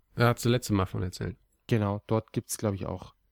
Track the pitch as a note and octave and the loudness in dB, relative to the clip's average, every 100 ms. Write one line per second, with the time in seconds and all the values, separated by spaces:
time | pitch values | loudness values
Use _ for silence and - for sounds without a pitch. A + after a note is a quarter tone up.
0 | _ - A#2+ A#2+ A#2+ B2 - G2+ F#2+ A2 | _ 2 2 4 2 0 2 0 2 -2
1 | F#2 - G#2+ - _ _ - A2+ G2+ G2+ | -6 -6 -8 -8 _ _ 0 2 2 -2
2 | - A2 - - - - G#2+ G2 - F#2 | 0 0 0 -6 -6 -2 -2 -2 -4 -8
3 | - _ _ | -12 _ _